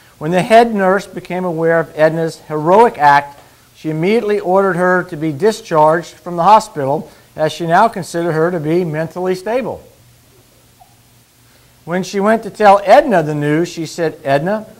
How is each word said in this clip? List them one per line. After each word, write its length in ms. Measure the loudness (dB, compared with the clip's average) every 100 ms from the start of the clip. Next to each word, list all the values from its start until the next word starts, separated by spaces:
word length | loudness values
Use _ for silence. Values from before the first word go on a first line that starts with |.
| _ _
When 140 | -4
the 100 | -4
head 340 | 4 4 4 0
nurse 320 | 0 0 -4
became 380 | -14 -10 -8 -6
aware 340 | -2 0 0
of 140 | -2 0
Edna's 440 | 0 0 -4 -8
heroic 560 | -10 -4 2 4 4 4
act, 420 | 4 4 0 -10 -20 _ _
she 160 | _ -8
immediately 520 | -4 0 0 0 -2
ordered 340 | 0 0 2 0
her 280 | 0 0
to 120 | -2 -6
be 160 | -6
discharged 760 | -2 -2 -2 -2 2 4 2 -4
from 260 | -16 -10 -2
the 80 |
hospital, 680 | 4 4 2 -4 -4 -4 -6 -20 _ -4
as 160 | -4
she 120 | -4 0
now 220 | 2 2
considered 460 | -2 -8 -6 -4
her 180 | -2 -2
to 80 | -2
be 240 | -2 -2
mentally 500 | -2 -6 -8 -6 -6
stable. 480 | -6 -4 -6 -6 -10 -16 _ _ _ _ _ _ _ _ _ _ _ _ _ _ _ _ _ _ _ -8
When 180 | -6
she 160 | -4 -2
went 240 | 0 0
to 60 | -4
tell 320 | 2 4 4
Edna 400 | 6 4 4 0
the 100 | 0
news, 360 | -2 -2 -2 -2
she 160 | -6 -10
said, 340 | -6 -6 -6 -2
'Edna, 400 | -2 -2 -4 -8 -20